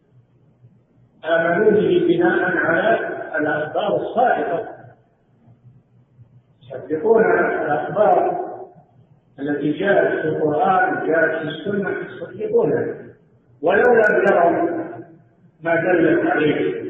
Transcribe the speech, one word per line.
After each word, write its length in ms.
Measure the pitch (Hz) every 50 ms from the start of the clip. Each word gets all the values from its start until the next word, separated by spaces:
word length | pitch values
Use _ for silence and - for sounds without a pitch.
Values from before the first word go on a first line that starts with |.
| _ _ _ _ _ _ _ _ _ _ _ _ _ _ _ _ _ _ _ _ _ _ _ _ -
آمنوا 460 | 160 165 165 170 170 175 202 214 -
به 340 | 196 - 175 - 180 170 170
بناء 500 | 165 170 170 170 - - - - - 175
على 420 | 170 - 160 165 185 185 214 - - - - - - - - 160
الأخبار 580 | 156 151 151 151 151 - - - 175 208 202 175
الصادقة، 720 | - - - - 214 - 175 - - - - 170 160 - - - - - - - _ _ _ _ _ _ _ _ _ 117 - - _ _ 123 - _ _ _ _ _ _ _ _ - 120 _ _ _ _ _ _ _ -
يصدقون 600 | 120 127 127 - - 156 160 - 214 226 208 185 - - - 156 - - 165
الأخبار 800 | 160 151 151 151 151 151 151 196 214 196 - - 359 - - - - - - - - - - - - _ _ _ _ _ _ _ _ _ _ -
التي 320 | 139 147 147 - - 151
جاءت 500 | 151 - 190 202 - - - - - 165
في 60 | 160
القرآن 760 | 156 - - 156 151 147 151 - - - 151 151 147 147 - -
وجاءت 380 | 151 160 165 160 156 - 156
في 60 | 151
السنة، 420 | 151 - - - 196 202 196 - -
يصدقونها 1040 | - 175 - - - - - - 190 202 214 - - 233 196 - - - - - - - - - - _ _ _ _ _ _ _ _ _
ولو 320 | 143 165 202 226 247 240 233
لم 300 | 220 208 - - 180 196 196
يروا 520 | 180 175 170 165 - - - - - - - - - - - - - - _ _ _ _ _ _ _ _ 156
ما 120 | 165 170
دلت 500 | 165 170 185 175 165 160 156 - - 160
عليه، 560 | 160 - 151 151 147 - - - - - - -